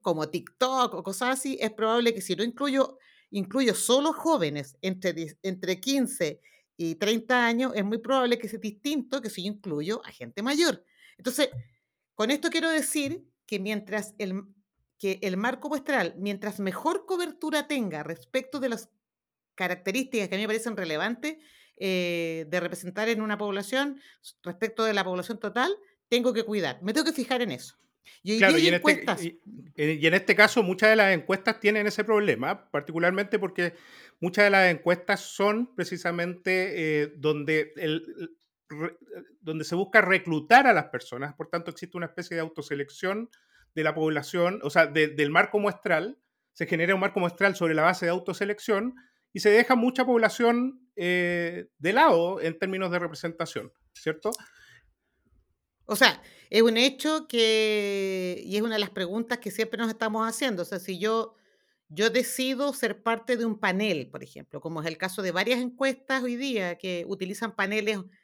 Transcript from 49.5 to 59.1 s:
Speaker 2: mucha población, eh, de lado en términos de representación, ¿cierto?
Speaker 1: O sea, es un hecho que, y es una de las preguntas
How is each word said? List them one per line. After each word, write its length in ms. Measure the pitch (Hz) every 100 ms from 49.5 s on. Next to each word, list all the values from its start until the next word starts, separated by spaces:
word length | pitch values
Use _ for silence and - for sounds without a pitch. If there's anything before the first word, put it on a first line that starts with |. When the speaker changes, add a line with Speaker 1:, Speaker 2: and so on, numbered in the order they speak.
| 220 240 247
Speaker 2:
mucha 300 | 247 254 254
población, 720 | 233 220 - 233 240 262 262 _ 208
eh, 760 | 175 180 175 170 170 175 - -
de 140 | 165
lado 460 | 240 320 170 175 190
en 200 | 165 160
términos 320 | 190 190 180
de 80 | 175
representación, 720 | 170 151 170 165 160 - - _ _
¿cierto? 360 | - 156 156 214 - - _ - - _ _ _ _ _ _ _ _ _ _ -
Speaker 1:
O 100 | 208
sea, 260 | 240 - - - -
es 120 | 214
un 160 | 233 226
hecho 500 | 277 269 302 311 -
que, 1120 | 233 220 220 214 214 202 196 190 190 180 180 -
y 100 | 208
es 60 |
una 140 | 226 214
de 40 |
las 120 | 202
preguntas 480 | 196 175